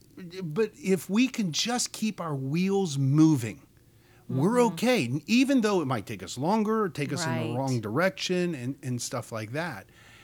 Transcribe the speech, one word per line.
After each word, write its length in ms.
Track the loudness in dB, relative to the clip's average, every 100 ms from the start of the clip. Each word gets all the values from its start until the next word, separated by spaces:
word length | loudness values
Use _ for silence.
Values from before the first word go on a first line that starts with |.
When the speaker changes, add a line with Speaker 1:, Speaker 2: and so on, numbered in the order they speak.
| -20 -18 -14 -10
Speaker 1:
but 280 | -4 -2 -2 -2
if 340 | 0 0 2
we 180 | 2 2
can 240 | 0 -2
just 400 | -2 -2 -2 -4
keep 260 | -4 -4 -4
our 160 | -4 -4
wheels 600 | -2 0 2 2 0 0
moving, 640 | 4 6 6 6 0 -8 -16 _ _ _ _ _ -6
we're 280 | 0 2 4
Speaker 2:
Mm-hmm. 160 | 2
Speaker 1:
okay. 480 | 2 2 2 0 -2 2
Even 340 | 2 4 4
though 200 | 4 2
it 40 | 0
might 200 | -2 -4
take 180 | -10
us 140 | -10 -4
longer, 520 | 0 0 2 0 -2
take 240 | -4 -4
us 120 | -4 -2
in 60 | -2
the 40 | -2
Speaker 2:
Right. 60 | -2
Speaker 1:
wrong 220 | -2 -2
direction 720 | -2 0 0 0 -2 0 -2 -2
and, 200 | -6 -8
and 180 | -6 -6
stuff 300 | -6 -8 -6
like 200 | -8 -6
that. 320 | -6 -8 -10 -16 -20 -20 -20